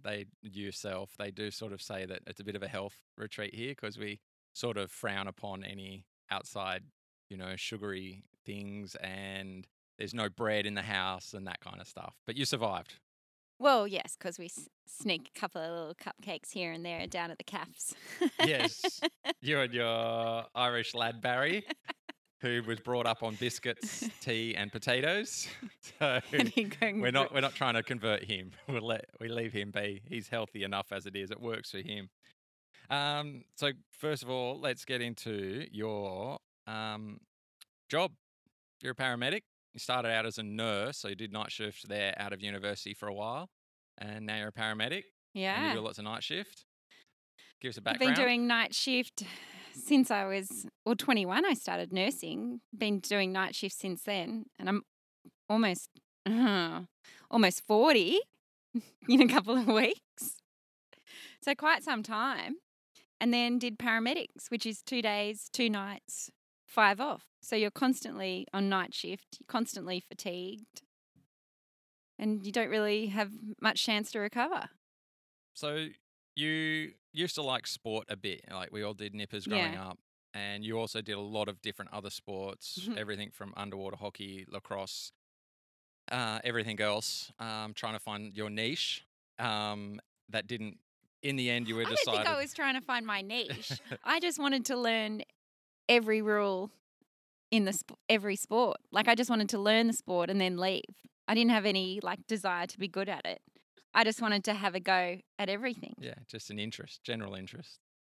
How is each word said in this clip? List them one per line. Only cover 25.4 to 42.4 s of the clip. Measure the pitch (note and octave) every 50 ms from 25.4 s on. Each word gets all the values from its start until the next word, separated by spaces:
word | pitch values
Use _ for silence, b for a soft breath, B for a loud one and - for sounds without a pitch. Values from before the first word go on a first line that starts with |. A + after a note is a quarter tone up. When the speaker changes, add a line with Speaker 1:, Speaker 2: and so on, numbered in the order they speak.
| - - -
Speaker 1:
<laughs> | - - G#3+ - _ - - - -
So | D#3+ C#3+ B2 B2+ - - -
Speaker 2:
And | D3+ B3 A3+
he | - B3 A3
going | G3+ - - A#3 G#3+ G3+ A2
Speaker 1:
we're | - B2
not, | B2 C#3 C3+ -
Speaker 2:
through | -
Speaker 1:
we're | -
not | C3+ C3+ -
trying | - D3 B2+ A#2
to | A2+ G#2+
convert | - C3 A#2 G#2 A2+ G#2+ G2+ F#2+
him. | G2 G#2+ F#2+ F#2 F#2+ - -
<laughs> | - -
We'll | C3+ A#2 A2 A#2
let, | A2 A2 - - - -
we | A2+ A#2
leave | A#2 A#2 A#2 A2+ A2+
him | G#2 G2+ G#2
be. | G2 G#2 G#2 G#2 G2+ G2 G#2 C3
He's | F#3+ A#3 G3+ -
healthy | - A#2 A2 - - G#2+ G2
enough | G2 G2+ G2 G2 -
as | G2+ G2 F#2
it | G2+ F#2+
is. | G2 G2 F#2+
It | G#2+ G#2+
works | A#2+ A#2 A2+ G#2+ G#2+ -
for | - G2
him. | F#2+ - G#2 G2+ G2 F#2 _ _ b b b _ _ _ _ _ _ _ b b b b
Um, | C3+ C#3+ C#3+ D3 D3 D3 D3 D3 C#3+ B2 A#2 _ _
so | - D3 C#3+ C3+ - - _
first | _ - - D#3 D3+ C3+ B2+
of | B2
all, | B2+ B2+ B2+ B2 C3+ -
let's | C#3+ C#3 B2 - -
get | - C3 B2
into | A#2+ A#2+ A#2 - - A#2 A2 G2+ G2 F#2+ G2 B2+ D#3+ -
your, | - G#2 G#2+ A2 G#2+ G#2 G2+ G2 F#2 F#2 G#2 B2+ D3 - _ _ _ _ - G#2+
um, | A2 A2 A2 G#2+ G#2+ G#2+ A2 G#2+ G#2 - _ _ _ _ _ _ _ _ - _ _ _ _ -
job. | - D#3 F#3 F#3 F3 _ _ _ _ _ _ _ _ _ _ _ _ _
You're | - C3 B2
a |
paramedic. | - C3 C3 B2 A#2+ A#2+ C3+ F3 A3 - _ _ _ _ _ -
You | A2+
started | - - B2 B2+ A#2+ A2+
out | A2+ A2+ A2+
as | A2+ G#2 -
a | A2
nurse, | G#2 G#2 A2 A2+ A2+ G#2 G2 G#2 C3 D3 -
so | - G2+
you | G2+
did | F#2+ A2+ G#2 G2
night | G#2+ G#2+ -
shift | - - A2 G#2 G2+ - - G#2+
there | G2+ G#2 G2+ G2 - -
out | G2+ G2+
of | G2+ F#2+